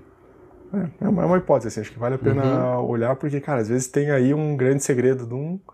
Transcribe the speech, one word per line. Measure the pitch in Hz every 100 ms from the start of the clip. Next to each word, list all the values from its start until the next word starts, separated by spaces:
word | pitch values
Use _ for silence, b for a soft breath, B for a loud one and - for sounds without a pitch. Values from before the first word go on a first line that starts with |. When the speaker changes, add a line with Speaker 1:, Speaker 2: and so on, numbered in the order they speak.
| - - - - - - -
Speaker 1:
É, | 202 175 - 202
é |
uma, | 190
é | 165
uma | 180
hipótese, | 180 139 113
assim, | 110
acho | 104
que | -
vale | 120 131
a |
pena | 113 139 135 131 127 123
Speaker 2:
Uhum. | 123
Speaker 1:
olhar, | 120 117 131
porque, | 151 139
cara, | 143 139
às | 110
vezes | 127 131
tem | 143 143
aí | 139 127
um | 151 151 143
grande | 131 139
segredo | - 131 127 131 117
de |
um, | 123 151 185 -